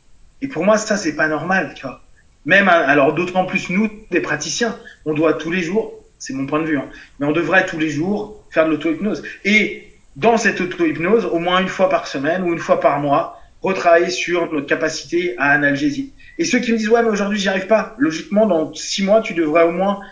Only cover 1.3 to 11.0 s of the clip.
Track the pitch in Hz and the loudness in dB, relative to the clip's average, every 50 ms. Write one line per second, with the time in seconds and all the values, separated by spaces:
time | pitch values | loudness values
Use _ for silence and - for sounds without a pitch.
1.3 | 156 143 156 180 190 190 156 - - - - 127 120 - - _ - _ _ _ | -2 -4 -2 -2 -2 -2 -2 -4 -10 -14 -14 -14 -14 -16 -20 _ -20 _ _ _
2.3 | _ _ - 147 185 196 196 185 170 170 143 135 143 147 135 156 156 165 180 180 | _ _ 0 2 4 4 6 6 4 4 4 4 4 4 4 2 2 0 -4 -2
3.3 | 180 185 180 - - - - - 175 196 220 208 - - - - 180 160 - - | 0 -2 -2 0 -4 -6 -4 -2 -2 0 -2 -2 -4 -10 -10 -4 -4 -2 -2 -2
4.3 | 151 143 - 165 - - 240 220 - - - - - _ - 151 156 147 160 156 | -6 -6 -6 -6 -4 -2 -2 -2 -4 -8 -14 -20 -20 _ -6 -4 -2 0 0 0
5.3 | 151 - 156 165 175 190 170 160 196 220 214 - - - - _ _ - - - | 0 0 -4 -4 -4 -4 -4 -2 -2 -4 -4 -6 -10 -18 -20 _ _ -18 -12 -10
6.3 | 131 135 135 139 151 156 160 156 151 135 131 - - - - - _ - 143 147 | -8 -6 -6 -4 -4 -4 -2 -2 -2 -4 -4 -8 -14 -20 -20 -18 _ -6 -4 -2
7.3 | 151 170 160 151 180 185 180 - 165 156 156 160 143 143 165 190 208 208 - - | -2 -2 0 2 2 0 0 0 -4 -4 -4 -4 -2 -2 -2 -2 -2 -4 -6 -10
8.3 | - - - - - 165 160 160 151 143 - 170 151 - 196 208 165 143 - - | -14 -20 -14 -4 0 2 2 2 0 -2 -2 -4 -2 -2 -4 -4 -4 -6 -10 -12
9.3 | - - - 196 208 214 185 - - - - - - _ _ _ - 139 165 226 | -14 -6 -2 2 2 2 2 0 -4 -10 -16 -20 -20 _ _ _ -6 0 2 4
10.3 | 233 220 214 196 175 - 185 - - - 170 156 143 147 | 4 4 2 0 0 0 -4 -4 -2 0 0 0 0 -2